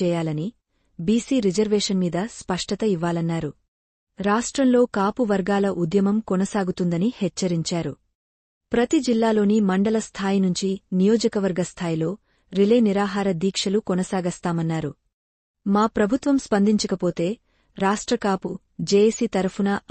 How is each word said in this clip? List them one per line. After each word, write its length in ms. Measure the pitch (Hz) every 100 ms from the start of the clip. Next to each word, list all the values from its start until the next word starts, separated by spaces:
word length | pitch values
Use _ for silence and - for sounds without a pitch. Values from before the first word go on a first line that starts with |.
చేయాలని, 500 | 180 170 160 151 175 - _ _ _ -
బీసీ 400 | 170 226 - 269
రిజర్వేషన్ 600 | 202 175 214 208 - 190
మీద 260 | 180 175 220
స్పష్టత 580 | - - 180 - 202
ఇవ్వాలన్నారు. 720 | 220 175 170 170 165 165 151 - _ _ _ _ _ -
రాష్ట్రంలో 640 | 196 214 233 - 262 247 247
కాపు 380 | 208 196 214
వర్గాల 460 | 233 196 185 202 196
ఉద్యమం 500 | 175 170 196 196 214
కొనసాగుతుందని 920 | - 185 196 208 185 - 180 170 208 -
హెచ్చరించారు. 800 | 180 - 190 170 156 170 156 131 _ _ _ _ _ _ _
ప్రతి 260 | 233 240 320
జిల్లాలోని 600 | 254 226 226 220 202 220
మండల 400 | 202 185 202 220
స్థాయి 400 | - - 196 196
నుంచి 420 | 190 175 190 190 -
నియోజకవర్గ 680 | 185 196 226 226 214 196 175
స్థాయిలో 560 | 175 - 175 160 160 202 _ _ _
రిలే 260 | 185 202 240
నిరాహార 520 | 214 196 202 202 196
దీక్షలు 480 | 170 190 - 202 202
కొనసాగస్తామన్నారు. 1160 | - 180 185 190 180 - 180 170 165 160 151 - _ _ _ _ _ _ 196
మా 180 | 202 220
ప్రభుత్వం 520 | - 208 262 294 277
స్పందించకపోతే 1000 | - 208 202 214 208 185 180 170 170 226 _ _ _ -
రాష్ట్ర 380 | 196 208 - 240
కాపు 440 | 208 190 180 180 _ -
జేఏసీ 460 | 170 202 214 - 233
తరఫున 520 | 190 185 - 202 202 -